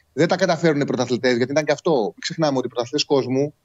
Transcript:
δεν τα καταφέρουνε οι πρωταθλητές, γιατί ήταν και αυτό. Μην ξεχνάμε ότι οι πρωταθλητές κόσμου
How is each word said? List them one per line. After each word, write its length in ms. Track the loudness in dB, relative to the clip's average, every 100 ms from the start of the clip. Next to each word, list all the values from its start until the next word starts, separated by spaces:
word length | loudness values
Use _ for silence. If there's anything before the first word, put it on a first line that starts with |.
| _
δεν 160 | 0 0
τα 80 | 2
καταφέρουνε 460 | 0 2 2 2
οι 40 | 0
πρωταθλητές, 500 | -2 -2 0 2 0
γιατί 160 | 0
ήταν 120 | 0
και 80 | 0
αυτό. 200 | -2 0
Μην 280 | 0 0 -6
ξεχνάμε 380 | -10 -2 0 0
ότι 80 | -4
οι 20 |
πρωταθλητές 360 | -6 -4 -4
κόσμου 500 | 0 0 0 -2 -2 _